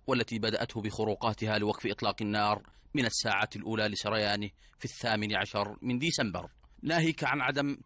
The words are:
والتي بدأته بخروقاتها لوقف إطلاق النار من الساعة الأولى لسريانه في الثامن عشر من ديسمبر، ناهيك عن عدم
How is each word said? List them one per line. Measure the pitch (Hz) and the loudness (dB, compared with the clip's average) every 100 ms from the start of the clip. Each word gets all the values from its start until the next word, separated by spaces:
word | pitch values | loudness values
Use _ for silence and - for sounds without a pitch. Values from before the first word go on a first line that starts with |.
| - | 2
والتي | 127 113 113 | 2 2 0
بدأته | 110 104 120 113 | 0 0 -2 -2
بخروقاتها | 104 101 107 101 117 110 107 107 | -4 0 0 2 0 0 0 2
لوقف | 104 104 107 | 2 0 -2
إطلاق | 101 107 - | -2 -2 0
النار | 107 104 104 104 - - - | 0 2 2 0 -4 -20 -6
من | 147 117 | 0 0
الساعة | - 113 101 107 107 | 0 0 0 0 -4
الأولى | 107 110 107 | -4 0 0
لسريانه | 104 104 110 104 104 104 - - - | 0 0 0 2 0 -4 -10 -20 -10
في | |
الثامن | 123 - 120 110 104 101 | -10 -4 0 0 2 0
عشر | 101 104 104 104 | 0 -2 -2 -4
من | 127 123 | -4 0
ديسمبر، | 160 - 117 87 87 - - - | 0 0 0 -2 -8 -14 -20 -8
ناهيك | 131 165 160 156 | 0 2 2 2
عن | 135 143 | 0 0
عدم | 131 139 143 139 | 0 0 0 -2